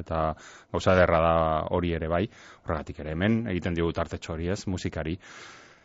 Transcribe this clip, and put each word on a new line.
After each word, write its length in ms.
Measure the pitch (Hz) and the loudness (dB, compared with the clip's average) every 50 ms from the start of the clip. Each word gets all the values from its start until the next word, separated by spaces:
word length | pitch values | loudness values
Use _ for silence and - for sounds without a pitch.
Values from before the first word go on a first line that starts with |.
Eta 180 | 85 - 85 80 78 78 78 - - - - - - _ | -6 -4 -2 0 0 0 -2 -4 -8 -20 -20 -20 -12 _
gauza 220 | - 95 - 98 92 | -4 0 2 4 6
ederra 280 | 92 87 85 85 80 82 | 6 6 6 6 6 6
da 80 | 82 82 82 80 80 80 78 82 85 | 6 4 4 4 2 2 0 -2 -2
hori 240 | - 90 87 87 85 | -2 -2 0 0 -2
ere 120 | 78 80 78 | -2 -2 -2
bai. 180 | 85 87 98 - - - - - - - - | 0 0 -2 -2 -6 -12 -20 -20 -20 -14 -8
Horregatik 340 | - 85 76 71 - 73 - | -6 -6 -4 -6 -8 -12 -12
ere 140 | 73 76 78 | -8 -6 -4
hemen 300 | 82 95 107 113 113 117 113 | 0 2 2 2 2 0 -2
egiten 260 | 95 87 78 92 87 | -4 -2 -2 -2 0
diogu 200 | 82 82 85 82 | 0 0 0 0
tartetxo 380 | - 85 - - - - - 95 | -2 -4 -4 -6 -10 -8 -8 -8
hori, 160 | 90 85 87 95 | -6 -4 -4 -4
ez? 140 | - - | -4 -4
Musikari. 500 | 104 92 87 - 98 - 87 80 78 85 - - - - - - - - - - - - - _ | -6 -6 -4 -4 -6 -6 -4 -6 -6 -6 -8 -10 -16 -20 -20 -20 -20 -20 -20 -20 -20 -20 -20 _